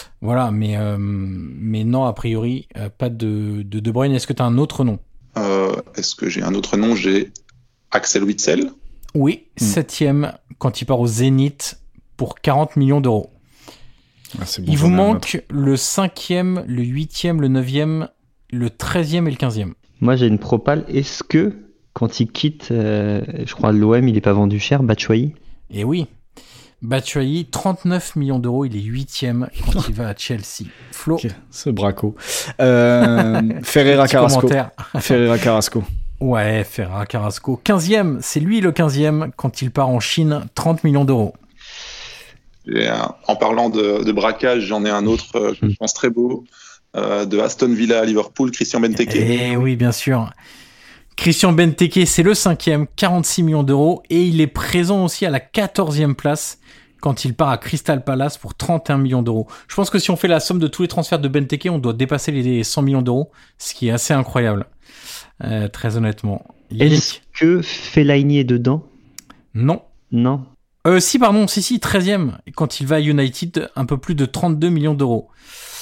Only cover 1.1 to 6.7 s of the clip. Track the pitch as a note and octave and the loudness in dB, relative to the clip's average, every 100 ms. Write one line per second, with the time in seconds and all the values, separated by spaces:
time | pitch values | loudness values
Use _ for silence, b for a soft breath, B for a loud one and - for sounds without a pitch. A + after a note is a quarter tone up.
1.1 | G2+ F#2+ F#2 D#2 C2 A2 A2 A2 - B2+ | -4 -6 -8 -10 -8 -6 -2 0 0 0
2.1 | G#2+ A2+ A2+ A#2 C3 - - G#2 - B2 | -2 -4 -4 -4 -6 -8 -12 -12 -6 -6
3.1 | A2+ A2 G#2+ G#2+ G#2 G2+ G#2+ A2 A#2 C#3 | -4 -4 -4 -4 -6 -8 -6 -2 0 0
4.1 | C3 - - B2 A#2+ D3+ - B2 G2+ - | 0 -2 -2 0 2 0 0 -2 -2 -8
5.1 | - - A2+ G2+ G2 F#2+ - - - G2 | -20 -12 -6 -2 0 0 -2 -8 -8 -8
6.1 | - - G2 F2+ G2 - | -6 -6 -4 -2 -4 -2